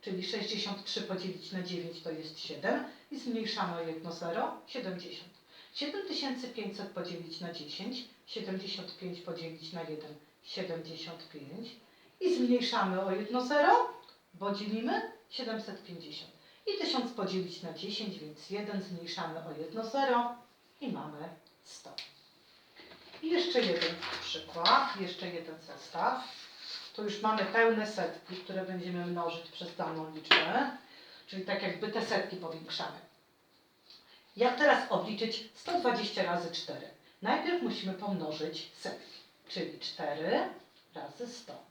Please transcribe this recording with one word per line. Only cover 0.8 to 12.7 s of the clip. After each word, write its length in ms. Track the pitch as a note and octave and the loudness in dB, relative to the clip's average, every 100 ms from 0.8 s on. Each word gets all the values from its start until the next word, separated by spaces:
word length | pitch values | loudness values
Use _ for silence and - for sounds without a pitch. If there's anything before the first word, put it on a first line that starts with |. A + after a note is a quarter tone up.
| - | -2
trzy 160 | - | -4
podzielić 500 | - F#3 F#3 E3+ - | -2 -2 -2 -6 -6
na 120 | F#3 | -4
dziewięć 380 | F3 F3 E3+ D#3+ | -2 -2 -4 -6
to 100 | E3+ | -6
jest 280 | D#3 D#3 - | -6 -8 -8
siedem 440 | - D#3 F#3+ D4 - - - | -8 -2 2 2 0 -12 -12
i 80 | C#4 | -8
zmniejszamy 580 | B3 A3+ G#3 - F3 E3+ | -2 -2 0 0 -2 0
o 40 | |
jedno 300 | E3 D#3+ E3+ | -4 -4 -6
zero, 500 | E3+ E3+ G#3 B3+ - - | -6 -2 0 0 -2 -8
siedemdziesiąt. 640 | C4 F#3+ F3 - - - - _ - - | -6 -4 -6 -8 -12 -14 -20 _ -20 -12
Siedem 340 | - D4 G4 F#4+ | -6 -4 -4 -4
tysięcy 400 | D4 C#4 B3 B3 | -2 -2 -2 -4
pięćset 420 | - G3 - F#3+ | -4 -4 -4 -6
podzielić 500 | - F3 E3+ D#3+ - | -4 -6 -6 -8 -8
na 140 | F3 | -8
dziesięć, 520 | - D3 - G#3+ B3+ - - - | -8 -8 -6 -4 -6 -8 -16 -8
siedemdziesiąt 720 | A3 F#3+ F#3+ - - F3 - | -6 -2 -2 -2 -6 -8 -8
pięć 220 | F#3 F3 | -6 -6
podzielić 540 | - E3 E3 D#3 D#3+ | -6 -6 -6 -8 -8
na 80 | F3+ | -6
jeden, 320 | - D#3 D3+ D3 - _ | -4 -6 -8 -12 -18 _
siedemdziesiąt 880 | - - F3 E3 D#3+ E3 E3 E3 - | -10 -6 -4 -4 -6 -8 -10 -10 -12
pięć. 400 | D3+ C#3 F3+ A#3 - - - - _ | -14 -10 -10 -10 -12 -20 -20 -20 _
I 160 | F#4 B3+ | 4 6
zmniejszamy 680 | B3 B3 - | 8 6 6